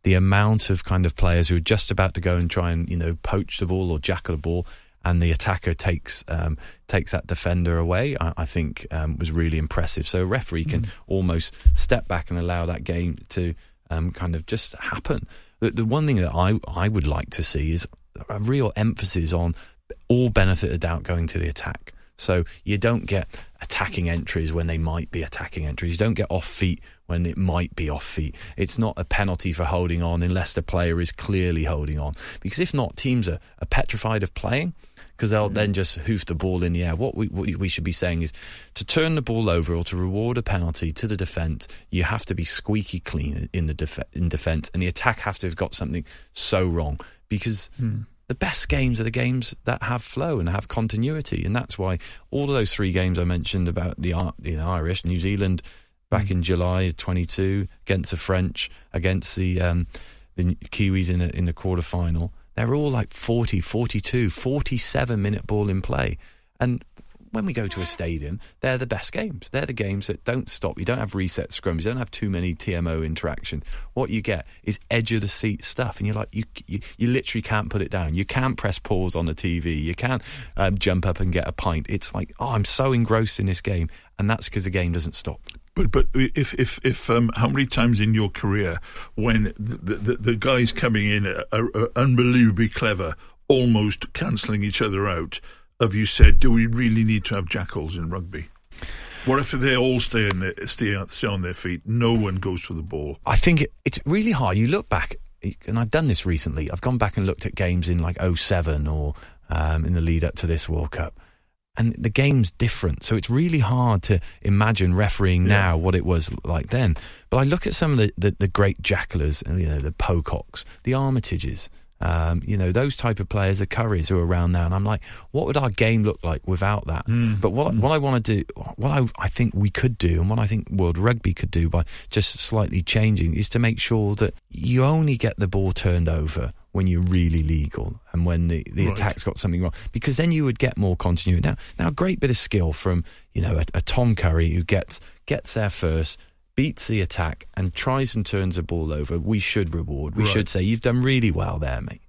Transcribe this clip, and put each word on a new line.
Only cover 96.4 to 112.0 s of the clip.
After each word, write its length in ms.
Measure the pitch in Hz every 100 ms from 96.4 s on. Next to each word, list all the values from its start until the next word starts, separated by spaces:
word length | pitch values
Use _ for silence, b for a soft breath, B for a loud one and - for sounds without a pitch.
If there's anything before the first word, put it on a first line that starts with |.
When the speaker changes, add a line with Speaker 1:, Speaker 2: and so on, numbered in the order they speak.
Speaker 2:
"Do 100 | -
we 140 | 113 113
really 400 | 117 120 113 110
need 180 | 107 -
to 100 | 101
have 100 | 90
jackals 500 | 110 101 85 80 90
in 140 | 82
rugby? 380 | 92 87 76 80 - _ B B B B B
What 160 | - 135
if 120 | 131
they 260 | 131 135 127
all 240 | 131 127
stay 240 | - 117 104
in 120 | 92
the, 120 | 92 - -
stay, 360 | - 107 98 95
stay 200 | - 113
on 140 | 98
their 100 | 90
feet? 300 | 90 92 87 -
No 260 | 117 117
one 240 | 113 104 92
goes 240 | 95 90
for 140 | -
the 80 | 80
ball." 360 | 78 80 73 71 -
Speaker 1:
I 120 | 101
think 240 | - 170
it, 100 | - - -
it's 160 | - 139
really 260 | 190 220
hard. 260 | 160 110 95
You 100 | 117
look 220 | 196 -
back, 260 | 85 - - - - 190 - -
and 140 | 113
I've 120 | 113
done 160 | 156 151
this 180 | 92 90
recently. 440 | 80 - 73 73
I've 120 | 85
gone 160 | 127 127
back 180 | 104 -
and 100 | 95
looked 200 | - 101
at 100 | -
games 320 | 92 90 85
in, 120 | 85
like, 180 | 82 87
oh 160 | 92 85
seven 500 | - 92 82 76 73
or, 260 | 76 73 - B B -
um, 360 | 80 78 80 78
in 80 |
the 80 | 87
lead 240 | 82 85 82
up 100 | -
to 100 | 85
this 200 | 80 -
World 240 | 80 76
Cup. 260 | - 82 - b b b _ _ -
And 180 | 113
the 120 | -